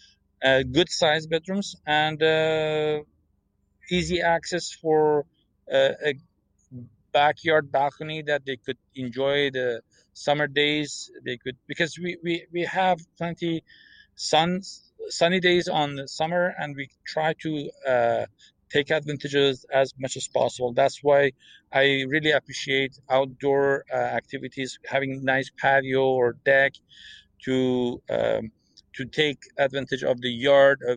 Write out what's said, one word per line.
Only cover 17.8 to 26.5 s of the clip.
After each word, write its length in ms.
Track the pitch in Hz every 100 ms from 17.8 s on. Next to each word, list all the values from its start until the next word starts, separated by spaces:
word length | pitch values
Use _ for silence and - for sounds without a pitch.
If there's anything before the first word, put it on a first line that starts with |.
| 135
uh, 400 | 123 117 113 110 _ - _ -
take 200 | 147 139
advantages 760 | 156 147 143 143 139 139 127 -
as 220 | 135 135 -
much 180 | 131 135
as 120 | -
possible. 460 | 127 123 - 123
That's 240 | 123 135 -
why 280 | 143 143 143 131 - - _
I 320 | 135 139 139 131
really 240 | 151 156
appreciate 640 | 147 - 135 139 135 135 - -
outdoor, 760 | 131 139 123 143 139 139 139 -
uh, 60 | 131
activities, 800 | 123 120 - 139 131 135 131 -
having 400 | - 135 135 135
nice 260 | 131 131 131 -
patio 480 | 139 139 131 131
or 300 | 131 131 120 113
deck 300 | -